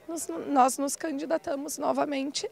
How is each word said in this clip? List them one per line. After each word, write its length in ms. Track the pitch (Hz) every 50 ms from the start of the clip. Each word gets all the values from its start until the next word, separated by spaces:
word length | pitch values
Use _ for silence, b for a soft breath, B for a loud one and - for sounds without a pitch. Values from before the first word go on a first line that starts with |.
| b
nos, 220 | - 330 320 - -
nós 480 | 330 - - 277 285 277 247 269 254
nos 200 | - 277 285 -
candidatamos 840 | - - 330 277 277 311 269 330 311 - - 285 277 285 302 - -
novamente 680 | - - 262 262 285 294 285 269 269 294 285 - - 440